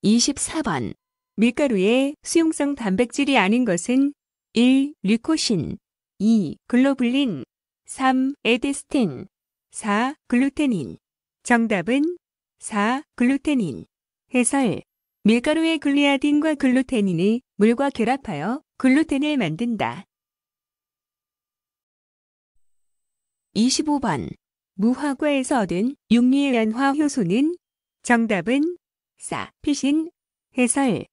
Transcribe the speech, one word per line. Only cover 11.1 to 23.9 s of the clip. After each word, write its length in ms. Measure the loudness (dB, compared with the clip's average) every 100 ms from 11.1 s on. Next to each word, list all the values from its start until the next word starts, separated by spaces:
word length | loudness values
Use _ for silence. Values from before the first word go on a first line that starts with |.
| _ _ _
정답은 760 | 0 0 2 -2 -2 -2 -2 -4 _ _ _ _
사, 440 | -8 -2 -2 -2 -8 -2
글루테닌. 680 | 0 0 0 -2 -2 -6 -16 _ _ _ _
해설. 480 | 0 0 0 0 -2 -8 _ _ _
밀가루의 540 | 2 2 2 0 0 0
글리아딘과 760 | 0 2 2 2 2 2 0
글루테닌이 880 | 0 2 2 0 0 0 2 2 0 _ _
물과 340 | 2 2 -2
결합하여 720 | -2 -2 -2 -4 -6 -6 -6 _ _
글루텐을 580 | 2 4 2 0 0 -2
만든다. 680 | -2 -2 -4 -2 -4 -6 -16 _ _ _ _ _ _ _ _ _ _ _ _ _ _ _ _ _ _ _ _ _ _ _ _ _ _ _ _ _ _ _ _ _ _
이십오 480 | -2 0 0 -2